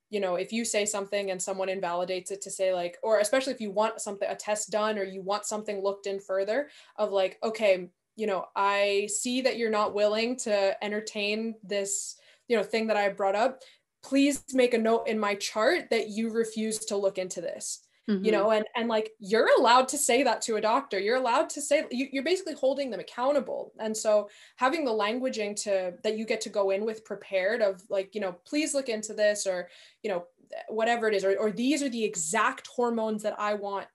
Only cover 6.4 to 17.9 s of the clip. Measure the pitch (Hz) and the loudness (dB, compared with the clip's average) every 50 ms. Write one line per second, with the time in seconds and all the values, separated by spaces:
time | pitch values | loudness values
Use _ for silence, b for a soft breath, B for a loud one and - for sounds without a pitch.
6.4 | 196 202 220 269 294 B B B B B B - 214 208 196 196 190 185 185 - | 0 0 0 -2 -2 B B B B B B -4 -2 0 2 2 2 0 -2 -2
7.4 | - 226 220 226 226 202 190 180 180 180 _ _ _ _ _ - 214 208 190 175 | -4 -4 -2 2 4 4 4 4 0 -10 _ _ _ _ _ -6 -2 -2 -2 -2
8.4 | - - - 202 196 202 202 202 202 202 202 196 208 208 - - - 247 247 262 | -4 -4 -2 0 2 2 4 4 2 2 2 0 0 -2 -4 -4 -2 -2 -2 0
9.4 | 254 254 220 226 233 220 220 208 208 - - 202 208 208 214 220 226 240 254 254 | 0 0 0 0 0 0 2 2 0 0 2 2 2 4 2 2 0 -2 -2 -4
10.4 | - 233 208 202 196 196 190 - - 208 208 214 220 214 - 214 202 202 208 220 | -2 0 0 2 2 2 0 0 -4 -4 -4 -4 -6 -6 -6 -4 -2 -2 -2 -2
11.4 | 226 226 220 220 - 185 202 202 196 196 - - - - - b b b b b | -4 -6 -8 -8 -8 -4 -4 -2 -2 -2 -4 -6 -6 -8 -12 b b b b b
12.4 | b - 240 220 190 - - 226 226 220 214 208 202 202 190 190 202 196 196 208 | b 0 0 0 0 0 0 0 2 2 2 2 2 0 0 0 0 2 2 2
13.4 | 233 262 262 - B B B B B _ _ _ - - 269 277 277 285 277 - | 2 0 0 -4 B B B B B _ _ _ -8 0 2 4 4 4 2 0
14.4 | - - 254 262 247 247 240 226 220 226 226 240 - - 208 220 214 202 208 202 | -6 -2 2 4 4 4 4 4 4 4 2 2 2 0 -2 0 0 0 -2 -2
15.4 | - - - 214 214 269 359 330 - - 240 226 202 214 202 214 226 226 214 226 | -4 -4 -2 2 2 2 2 2 0 0 -2 -2 -2 -2 -4 -4 -4 -2 0 0
16.4 | 226 220 - 220 220 220 214 - - - 208 202 202 196 190 190 185 185 - 185 | -2 -2 -2 -4 -2 -2 -2 -4 -4 -4 -2 0 0 0 0 0 -6 -6 -6 -8
17.4 | 170 165 - - - - - - b b | -8 -8 -8 -8 -8 -10 -10 -10 b b